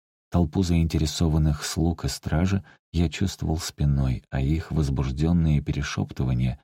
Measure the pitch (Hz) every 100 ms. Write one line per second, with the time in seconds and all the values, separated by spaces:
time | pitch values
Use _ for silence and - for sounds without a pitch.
0 | _ _ _ 90 87 95 87 85 82 73
1 | 78 - 82 78 78 76 - - 82 82
2 | 67 - - 78 92 98 - _ _ 82
3 | 82 - 95 - 82 80 - - 73 69
4 | 65 60 - 67 67 80 - 76 69 64
5 | 67 65 80 85 80 73 71 71 71 -
6 | - - 64 62 64 -